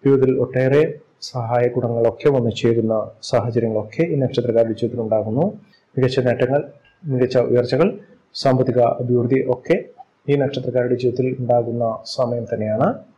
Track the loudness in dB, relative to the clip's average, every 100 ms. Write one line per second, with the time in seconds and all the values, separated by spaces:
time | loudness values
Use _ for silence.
0 | 2 4 4 2 -2 0 2 2 2 -2
1 | _ _ -12 -8 -2 0 0 0 -2 0
2 | 0 2 0 2 0 0 0 2 0 -2
3 | -4 -12 -2 -2 0 -2 -2 -2 -6 -4
4 | -2 0 0 -2 0 2 2 0 -4 -4
5 | -2 -2 0 -2 -2 -4 -20 _ _ -2
6 | 0 2 0 0 0 0 -2 -14 _ _
7 | -4 0 2 2 2 2 2 2 0 0
8 | -14 -20 _ -2 0 2 2 2 2 2
9 | 0 0 2 0 0 -2 0 0 -2 -18
10 | -20 _ -2 0 0 -2 -4 -2 0 0
11 | 0 0 -4 -2 0 0 0 -2 -4 -4
12 | -10 -4 -2 -2 -4 -4 -2 0 -2 -2
13 | -12